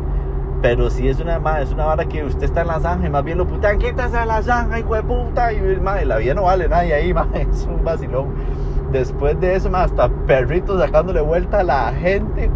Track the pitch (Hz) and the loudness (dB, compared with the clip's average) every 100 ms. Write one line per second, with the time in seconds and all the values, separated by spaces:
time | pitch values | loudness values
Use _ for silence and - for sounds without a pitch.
0 | - - - - - - 123 120 117 123 | -2 -2 -2 -4 -2 0 2 2 2 2
1 | 131 135 165 165 156 156 135 139 156 156 | 0 0 -2 -2 0 -2 -2 0 0 0
2 | 151 147 139 - 143 175 170 160 165 180 | -2 -4 -4 -2 0 0 0 0 0 0
3 | 175 143 143 165 175 - 208 208 240 247 | 0 0 -2 -2 -2 0 0 2 0 -2
4 | 233 233 226 220 233 240 226 233 226 220 | -2 0 0 0 2 0 0 -2 -2 -2
5 | 247 247 240 254 233 214 190 185 190 208 | 0 -2 -2 0 0 0 0 0 0 0
6 | 220 110 117 208 180 185 151 165 175 147 | 0 0 0 2 2 2 2 2 2 2
7 | 175 165 - - 143 - - 165 160 160 | 2 0 0 0 0 -2 -2 -2 -2 -2
8 | - 123 135 - - - - - - 131 | -2 -4 -4 -4 -4 -4 -2 -2 0 0
9 | 123 - 143 151 185 180 - 185 160 151 | 0 0 0 2 0 0 0 2 0 2
10 | 123 - - 135 123 170 180 185 151 151 | 0 0 2 2 2 -2 0 0 2 2
11 | 175 175 147 170 180 208 180 139 117 135 | 2 0 0 0 2 0 2 2 0 0
12 | 180 202 214 - - | 0 0 -2 0 0